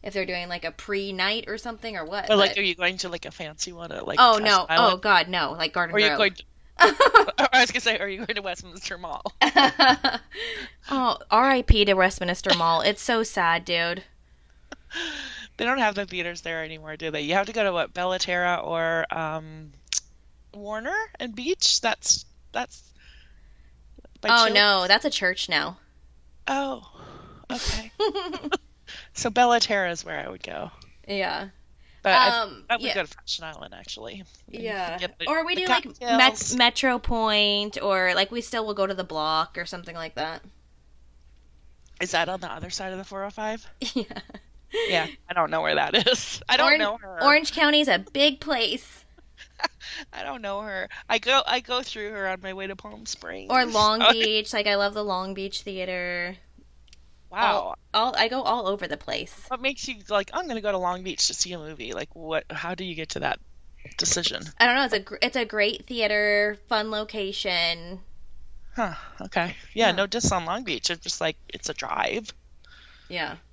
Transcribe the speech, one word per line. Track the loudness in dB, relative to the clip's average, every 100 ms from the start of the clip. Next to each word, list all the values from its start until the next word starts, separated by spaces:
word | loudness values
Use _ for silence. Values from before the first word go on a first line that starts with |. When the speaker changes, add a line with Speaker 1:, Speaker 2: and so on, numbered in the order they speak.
Speaker 1:
If | -6
they're | -6 -4
doing, | -6 -6
like, | -6
a | -8
pre-night | -10 -6 -4 -4 -2 -2 -2 -6
or | -10
something | -10 -10 -10 -8
or | -6
what, | -6 2
Speaker 2:
But, | 6
like, | 6
Speaker 1:
but | 4
Speaker 2:
are |
you | -2 2
going | 0 0
to, | -6
like, | -8 -10
a |
fancy | -10 -12 -8 -10
one | -10 -10
at, | -8 -4
like, | 6
Speaker 1:
Oh, | 8 8
Speaker 2:
Taft | 6
Speaker 1:
no. | 4 4
Speaker 2:
Island? | 4 6
Speaker 1:
Oh, | 4
God, | 4 4 4
no. | 0 -2 -2
Like, | -2
Garden | 0 0 4
Speaker 2:
Or |
are |
you | 4
Speaker 1:
Grove. | 4
Speaker 2:
going | 2 0
to | -20 -20 -20 4
Speaker 1:
<laughs> |
Speaker 2:
<laughs> | 6 8 8 8 8 2 4
I | 6
was | 6
gonna | 2
say, | 0 0
are | -2
you | -6
going | -6 -4
to |
Westminster | -4 -8 -12 -12 -10 -8
Mall? | -8 -8 -8 0
Speaker 1:
<laughs> | 4 6 4 6 6 6 2 -4 -10 -10 -8 -8 -12 -16 -6
Oh, | 0 0 0 2
R | 4 6
I | 4
P | 6 6 6
to | 6
Westminster | 4 2 -2 -2 0 2
Mall. | 4 4
It's | 2 0
so | 0 0
sad, | 0 0 2 0 0
dude. | -2 -2 -4 -10 _ _ _ _ -20 -20 -20 -12 -8 -8 -8 -12 -14 -16 -4
Speaker 2:
They | -2
don't | 2
have | 2 0
the | -6
theaters | -6 -6 -8
there | -8 -8
anymore, | -8 -12 -12 -8
do | -6
they? | -4
You | 0
have | 0 0
to |
go | 0
to, | 0
what, | 0 -2
Bellaterra | -2 -4 -2 -2 0 0 0
or, | -2 -2 0 0 -2
um, | -4 -4 -6 -10 -16 -18 -20 -6 -6 -6 -20 -20 -20 -20
Warner | -14 -8 -6 -4 -4 -4 -8
and | -10 -6
Beach? | -4 0 2 2
That's, | 2 0 0 -2 -2 -20 -8
that's | -6 -6 -12 -20 -20 -20 -20 -20 -20 -20 -20 -20 -20 -20 -20 -20 -6
by | 4
Speaker 1:
Oh, | 6 8
Speaker 2:
Chili's? |
Speaker 1:
no. | 8 6 6 4
That's | 4 2
a |
church | 0 0 -2 0
now. | 0 0 -8 _ _ -20 -20 -20 -12 -4
Speaker 2:
Oh, | -2 -2 -8 -12 -20 -20 -20 -20 -20 -10
okay. | -4 -2 -4 -6 -2
Speaker 1:
<laughs> | -2 -2 -8 -8 -4 -4 -6 _ -20 -20 -16
Speaker 2:
So | -6 -2
Bellaterra | 4 6 6 4 0 0
is | -4 -8
where | -10
I | -8
would | -12
go. | -12 -10 -10 -14 -20 -20 -8
Speaker 1:
Yeah. | -4 -4 -4 -8 -16 -20 -20 -20 -4
Speaker 2:
But | 4
I | 6 6 4
Speaker 1:
Um, | -2 -8 -4
Speaker 2:
I | -2
would | -2
Speaker 1:
yeah. |
Speaker 2:
go | -4
to | -4
Fashion | -10 -10 -10
Island, | -10 -14 -16
actually. | -16 -16 -12 -12 -12 -16 _ -18
And | -10
Speaker 1:
Yeah. | -8 -6 -6 -6
Speaker 2:
get | -8 -6
the, | -2
Speaker 1:
Or | 0
we | 0 -2
Speaker 2:
the |
Speaker 1:
do, | 2
like, | 2 0
Speaker 2:
cocktails. | -10 0 6
Speaker 1:
Met-, | 6 4 -4 2
Metro | 2 4 0 0
Point, | 0 0 2 4 2 2 -4 -4
or, | 0 2 2
like, | 2 0
we | -2
still | -4 -4 -4
will | -2
go | -2
to |
the | -2
Block | -6 -2 0 0 0 -6
or | -10
something | -10 -12 -12
like | -10 -8
that. | -8 -8 -16 -20 _ -20 _ -20 -20 -20 -20 -20 -20 -20 -20 -20 -20 -8
Speaker 2:
Is | -2
that | 0 -2
on | -4
the | -8
other | -10 -10
side | -8 -8
of | -10
the |
four | -10 -10 -10
oh |
five? | -8 -8 -8 -12 -10
Speaker 1:
<laughs> | -6
Yeah. | -6 -6 -12 -14 -20 -20 -20 -10 -4 0
Speaker 2:
Yeah, | 0 -2 -10 -6
I |
don't | -2 0
know | 0
where | 2 2
that | 2 2 2
is. | 0 -2 -10 0
<laughs> |
I | 4
don't | 4
Speaker 1:
Oran-, | 4
Speaker 2:
know | 2 -2
her. | -10 2
Speaker 1:
Orange | 6 6 4
County's | 2 4 4 4
a | 0 0
big | 2 2 2
place. | -4 -2 0 -4 -8 -16 _ -20 -20 -20 -20 -8
Speaker 2:
<laughs> | -8 _ -14 -14 -14
I | -12
don't | -10 -8
know | -8 -8
her. | -8 -8 -10 -12 -4
I | -2
go, | 4 2 4
I | -2
go | -2 -4
through | -4 -8 -8
her | -4 -4
on | -4
my | -8
way | -8 -10
to | -10
Palm | -14 -16 -12
Springs, | -12 -10 -12 0
Speaker 1:
Or | 2 2
Long | 4 4 6
Speaker 2:
<laughs> |
so | 6
Speaker 1:
Beach. | 6 4 0 -2
Like, | -2 0
I | 2
love | 0
the | -2
Long | -4 -4 -4
Beach | -8 -8 -8
Theater. | -10 -8 -6 -6 -4 -6 -6 -10 -20 -20 -20 -20 -20 -20 -20 -20 -12
Speaker 2:
Wow. | 0 2 2 -2 -10 _
Speaker 1:
All, | 0 0
all, | 2
I | 0
go | 2
all | 0 0 0
over | -2 -4
the | -6
place. | -6 -6 -6 -14 -8
Speaker 2:
What | -4
makes | -4 -4 -10
you, | -10 -2
like, | -2 0
"I'm | -6 -4
gonna | -4
go | -2
to | 0
Long | -2 -2
Beach | -6 -2 -2
to |
see | 0 -4
a | -4
movie"? | -10 -12 -10
Like, | -8 -10 -12
what, | -4 -4 -4
how | -10 -8 -8
do | -8
you | -8
get | -8
to | -4
that | -2 -4 -8 -20 -20 -20 -16 -4
decision? | 0 0 0 -4 -10 2
Speaker 1:
I | 2
don't | 4
know. | 2
It's |
a | -2
gr-, | -4 -4
it's | -2 0
a | -2
great | 0 0 0 -8
theater, | -4 0 2 2 2 2 -2 -2
fun | -2 -2
location. | -6 -6 -6 -6 -4 -2 0 0 -4 -8 -14 -14 -14 -12 -12 -12 -12 -10 -4
Speaker 2:
Huh. | -4 -4 -14 -14
Okay. | -4 -2 -2 -6 -10
Yeah, | 0 2
Speaker 1:
Yeah. |
Speaker 2:
no | 2 -2
diss | -2 0
on | 0 -2
Long | -6
Beach. | -4 -4 -4
It's | -6
just, | -6 -4
like, | -4 -4 -14
it's | -12 -8
a |
drive. | -8 -6 -2 -2 -2 -8 -20 -20 -20 -20 -20 -20 -20 -10
Speaker 1:
Yeah. | -6 -6 -8 -16